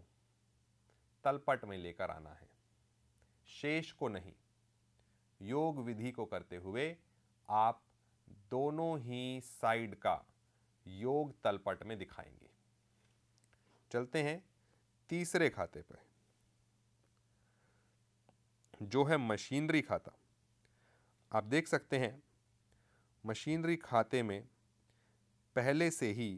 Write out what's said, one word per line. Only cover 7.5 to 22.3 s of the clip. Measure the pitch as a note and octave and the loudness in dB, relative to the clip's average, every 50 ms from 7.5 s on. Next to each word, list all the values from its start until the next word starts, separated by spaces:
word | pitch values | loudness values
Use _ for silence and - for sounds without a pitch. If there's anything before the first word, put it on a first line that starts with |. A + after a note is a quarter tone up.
| G#2+ G#2+ A2 A2+ A#2 - _ _ _ _ _ _ _ _ _ - G2+ - - - | 4 4 4 4 2 0 _ _ _ _ _ _ _ _ _ -20 -20 -20 -10 -4
दोनों | B2 B2+ C#3 D3 D3+ D#3 E3 E3 D#3+ C#3+ | -2 0 0 0 0 0 -2 -2 -2 -4
ही | A#2 A#2+ B2 B2 B2+ B2+ C3 B2+ B2 | -4 -6 -6 -6 -4 -6 -6 -8 -10
साइड | - - - B2 A2+ A2+ A#2 A#2 G#2+ - | -12 -8 -2 2 2 2 2 0 -4 -6
का | - - G2+ E2+ C#2+ - _ _ _ _ _ _ _ _ _ _ _ - | -2 0 0 0 0 -2 _ _ _ _ _ _ _ _ _ _ _ -18
योग | F#2 F#2 F#2+ A2 B2+ C#3 D3 D3+ C#3+ B2 _ - | -16 -10 -6 -2 0 0 0 -2 -4 -6 _ 0
तलपट | A2 G2+ F#2+ - G2+ F#2+ - - | 0 0 0 0 -4 -4 -4 -4
में | G#2+ A2+ | -8 -8
दिखाएंगे। | G2 F#2 - - - - - - - - - _ _ _ _ _ _ _ _ _ _ _ _ _ _ _ _ _ _ _ _ _ _ _ _ _ _ _ - | -8 -8 -10 -12 -16 -16 -16 -18 -20 -20 -20 _ _ _ _ _ _ _ _ _ _ _ _ _ _ _ _ _ _ _ _ _ _ _ _ _ _ _ -4
चलते | - A#2+ B2+ B2 - D#3+ D3 | -2 -2 -2 0 0 0 0
हैं | D3 D#3+ F#3 - _ _ _ _ _ _ _ _ _ _ _ _ - | 0 -2 -4 -8 _ _ _ _ _ _ _ _ _ _ _ _ -4
तीसरे | E3 F3 F3 E3 - F3+ E3 B2+ | -2 -2 -2 2 2 4 4 4
खाते | - G#2 F2 - - D#2 | 2 0 -4 -6 -6 -12
पर, | - - - - - _ _ _ _ _ _ _ _ _ _ _ _ _ _ _ _ _ _ _ _ _ _ _ _ _ _ _ _ _ _ _ _ _ _ _ _ _ _ _ _ _ _ _ _ _ - _ _ _ _ _ _ _ - - G#2+ | -16 -16 -20 -20 -20 _ _ _ _ _ _ _ _ _ _ _ _ _ _ _ _ _ _ _ _ _ _ _ _ _ _ _ _ _ _ _ _ _ _ _ _ _ _ _ _ _ _ _ _ _ -20 _ _ _ _ _ _ _ -14 -10 -6
जो | G2+ A2+ C3+ C#3+ | 0 4 4 6
है | D3 D#3+ D3 | 6 6 4
मशीनरी | B2 A2+ G#2+ G2+ - - C3 C#3+ D#3 D#3 D#3+ D3+ | 4 2 2 0 0 -2 0 0 2 4 4 2
खाता। | B2 - G2+ E2 - - - _ _ _ _ _ _ _ _ _ _ _ _ _ _ _ _ _ _ _ _ _ _ - | 2 2 0 -2 -2 -6 -20 _ _ _ _ _ _ _ _ _ _ _ _ _ _ _ _ _ _ _ _ _ _ -2
आप | - A2 G#2 | 0 0 2
देख | G#2+ C3 D#3+ D#3+ | 2 2 2 2
सकते | - - - - - - C3+ | 2 0 0 0 0 0 0
हैं, | B2+ G#2+ C3 C#3+ - _ | 0 0 -4 -6 -18 _